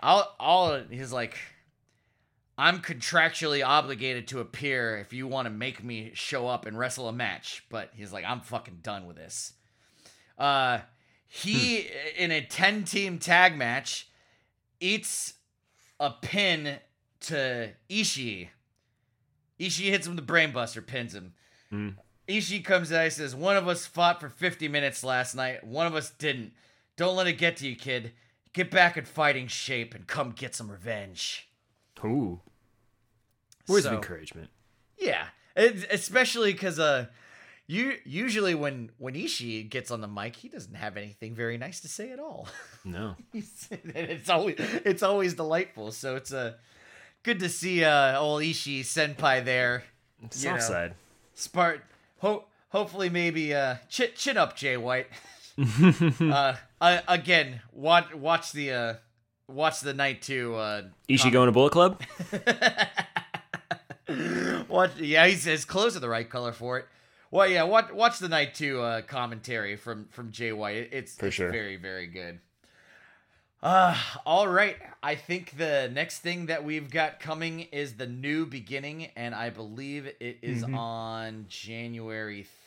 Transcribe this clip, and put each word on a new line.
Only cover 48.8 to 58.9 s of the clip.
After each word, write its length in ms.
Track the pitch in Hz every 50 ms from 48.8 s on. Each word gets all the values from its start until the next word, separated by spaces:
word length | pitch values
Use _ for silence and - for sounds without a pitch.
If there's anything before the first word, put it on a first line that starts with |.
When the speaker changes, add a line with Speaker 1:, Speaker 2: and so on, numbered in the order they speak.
Speaker 1:
senpai 640 | 127 - - 165 156 147 143 - 156 143 131 131 120
there. 380 | 127 127 127 127 123 123 123 - - _ _ _ _ _ _ 117 110
Speaker 2:
Soft 120 | - 131 139
Speaker 1:
You 80 | 139 139
know, 60 | 123
Speaker 2:
side. 340 | 113 113 95 87 87 85 90 - _ _ _ _ _ _ _ -
Speaker 1:
Spart-, 440 | - - - 175 175 170 160 143 - _ _ _ _ _ _ _
ho-, 280 | 185 208 214 208 - - _ _ _ _
hopefully 400 | - 202 208 - - 196 190 180
maybe, 440 | 175 175 175 170 156 160 156 151 147
uh, 220 | 143 139 131 127 120 - -
chin, 220 | - - 247 233 -
chin 200 | - - 277 247 208
up, 180 | 156 - - -
Jay 180 | 147 139 127 123
White. 300 | 117 123 127 127 135 - -
<laughs> 80 | - - - - - - - - -
Speaker 2:
<laughs> 0 |
Speaker 1:
Uh, 960 | 139 117 107 127 170 185 - - 170 160 123 - 165 156 143 143 139 135 127 - - - _ -
I, 220 | 165 175 180 170 - -
again, 540 | 180 175 135 170 175 165 147 131 127 117 - -
watch, 400 | - - 135 160 170 175 170 - 160
watch 360 | 147 135 160 165 160 - - -
the, 180 | 147 143 139
uh, 220 | 131 120 117 117